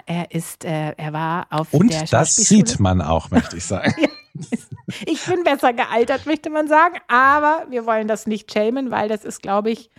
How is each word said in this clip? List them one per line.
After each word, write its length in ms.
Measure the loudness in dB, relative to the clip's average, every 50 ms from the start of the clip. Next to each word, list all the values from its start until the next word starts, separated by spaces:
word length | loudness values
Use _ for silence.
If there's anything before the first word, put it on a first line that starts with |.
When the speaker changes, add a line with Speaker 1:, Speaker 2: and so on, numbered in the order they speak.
| -8
Speaker 1:
Er 240 | -6 -6 -6 -6 -6
ist, 320 | -6 -8 -6 -8 -12 -10 -8
äh, 280 | -6 -4 -4 -4 -6 -6
er 160 | -8 -8 -8 -6
war 340 | -4 -4 -4 -4 -4 -6 -4
auf 240 | -4 -4 -2 2 2
Speaker 2:
Und 180 | 4 4 4
Speaker 1:
der 100 | 2 0
Speaker 2:
das 80 | -2 2
Speaker 1:
Schauspielschule. 560 | 2 2 4 2 2 2 4 6 6 6 6
Speaker 2:
sieht 120 | 4 2 2
man 220 | 2 2 2 2
auch, 300 | 2 0 0 0 0 0
möchte 240 | 0 0 0 0 -6
ich 60 | -10 -8
sagen. 280 | -6 -6 -2 -2 -2 0
Speaker 1:
<laughs> 60 | 0 0 -2 -2 -4 -20 _ -16
Ja. 120 | -16 -12 -8 -8 -10 -10 -12 -20 -16 -14 -14 -12 -10 -6
Ich 180 | -6 -6 -6 -4
bin 200 | -4 -2 0 0
besser 260 | 0 0 2 2 0
gealtert, 540 | 2 0 -2 0 0 0 0 0 -2 -4 -2
möchte 240 | -4 -4 -4 -4 -4
man 180 | -4 -2 0
sagen. 280 | 2 4 4 4 4 2 -4 -4
Aber 560 | 0 2 4 6 6 4 4 4 2 2 0 -2 -6
wir 160 | -6 -4 -2
wollen 220 | 0 0 0 0 -2
das 180 | -2 -4 -2
nicht 240 | -4 -6 -6 -6 -4
schämen, 400 | -2 0 0 0 0 -2 -4 -4
weil 160 | -2 -2 -2
das 160 | -2 -4 -6 -8
ist, 180 | -10 -12 -10
glaub 240 | -4 -2 -2 0 0
ich, 240 | 0 -2 -4 -8 _ _